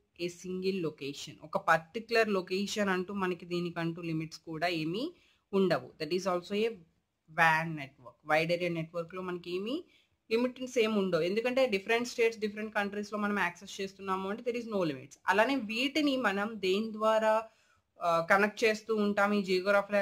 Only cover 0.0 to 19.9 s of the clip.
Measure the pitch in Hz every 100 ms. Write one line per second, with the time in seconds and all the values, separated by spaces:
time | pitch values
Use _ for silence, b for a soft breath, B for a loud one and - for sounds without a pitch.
0 | _ - 170 - 180 185 185 190 156 -
1 | 139 139 - - 160 - - 160 - 233
2 | 226 233 214 190 180 185 202 214 196 185
3 | 185 202 185 170 175 175 175 170 165 170
4 | 165 160 160 - - 156 175 165 156 190
5 | 311 b b b _ 196 190 143 123 -
6 | 156 180 185 180 175 208 226 202 - _
7 | _ _ _ 160 165 156 165 151 135 _
8 | 120 - 151 156 160 170 175 170 160 175
9 | 165 185 185 180 175 180 214 311 b b
10 | b _ - 226 254 247 254 254 220 214
11 | 190 170 175 208 247 247 254 196 214 233
12 | 240 - 226 220 214 208 214 214 202 202
13 | 208 208 208 202 175 - 196 - 196 196
14 | 196 190 190 226 247 240 226 202 170 135
15 | 131 - - 196 240 277 208 220 277 311
16 | 294 262 220 196 214 220 185 196 220 214
17 | 220 220 220 220 220 b b b _ -
18 | 175 165 160 196 208 202 220 214 - 220
19 | 208 202 202 208 185 185 190 202 202